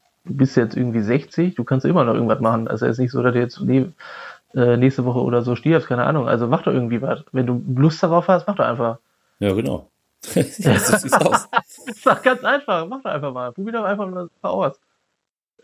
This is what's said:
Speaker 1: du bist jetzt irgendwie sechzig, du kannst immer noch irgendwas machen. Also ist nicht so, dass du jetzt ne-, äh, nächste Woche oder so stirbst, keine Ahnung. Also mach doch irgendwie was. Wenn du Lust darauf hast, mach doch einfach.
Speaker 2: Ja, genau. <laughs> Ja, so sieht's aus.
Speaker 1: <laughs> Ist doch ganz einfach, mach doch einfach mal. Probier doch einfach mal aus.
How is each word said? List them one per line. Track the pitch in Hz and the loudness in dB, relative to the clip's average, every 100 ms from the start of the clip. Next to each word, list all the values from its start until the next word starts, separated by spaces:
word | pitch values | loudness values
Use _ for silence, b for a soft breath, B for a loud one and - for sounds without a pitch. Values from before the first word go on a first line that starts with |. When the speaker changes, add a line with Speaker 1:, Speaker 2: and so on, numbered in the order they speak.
| _ _ - | _ _ -8
Speaker 1:
du | 135 | 0
bist | 131 131 | 2 2
jetzt | 113 - | 0 -2
irgendwie | 123 113 | -2 -2
sechzig, | 104 139 - - 180 - | 0 -2 -2 -2 -2 -2
du | |
kannst | 120 131 147 | -2 0 2
immer | 175 120 | 2 2
noch | 113 | 2
irgendwas | 113 - | 0 0
machen. | 113 117 113 | 0 0 -2
Also | 110 123 | -2 -2
ist | 120 | 0
nicht | 123 | -2
so, | 131 | 0
dass | 123 | 0
du | 120 | 2
jetzt | 120 - | -2 -2
ne-, | 127 131 98 - B B B B _ - | 0 2 0 -6 B B B B _ 0
äh, | 120 120 | 2 4
nächste | 131 131 123 | 2 2 0
Woche | 123 | 0
oder | 127 120 | 0 0
so | 120 120 | 0 0
stirbst, | 151 160 - | 2 2 2
keine | 123 123 | 0 0
Ahnung. | 156 120 | 0 0
Also | 117 117 | 0 2
mach | 160 | 0
doch | 151 | 0
irgendwie | 131 117 117 | 0 0 -2
was. | 131 135 - | -4 -6 -4
Wenn | 131 123 | -2 -2
du | 123 - 127 | -2 -2 2
Lust | 156 156 | 2 4
darauf | 170 170 170 | 2 2 2
hast, | 180 - | 2 0
mach | 196 | -2
doch | 117 | 0
einfach. | 117 117 113 _ _ _ - | 0 -2 -4 _ _ _ -4
Speaker 2:
Ja, | 101 | -2
genau. | 95 135 90 - _ _ _ | 0 -2 -6 -10 _ _ _
<laughs> | - 180 - - | -4 0 0 0
Ja, | 156 95 | 2 2
so | - - | 2 0
sieht's | - 214 | 2 2
aus. | 156 233 - 240 - | 2 0 -2 -6 -6
Speaker 1:
<laughs> | - 262 | -10 -14
Ist | - 254 | -2 2
doch | - | 4
ganz | 262 247 | 2 2
einfach, | 196 277 277 175 165 | 0 -2 0 -2 -2
mach | 269 | -8
doch | - | -6
einfach | 151 143 | -6 -6
mal. | 127 123 | -6 -8
Probier | 151 208 | -8 -6
doch | 226 | -4
einfach | 202 202 190 | -2 -4 -6
mal | 180 175 _ | -8 -12 _
aus. | 185 190 147 - _ _ _ _ _ _ _ _ | -4 -2 -2 -4 _ _ _ _ _ _ _ _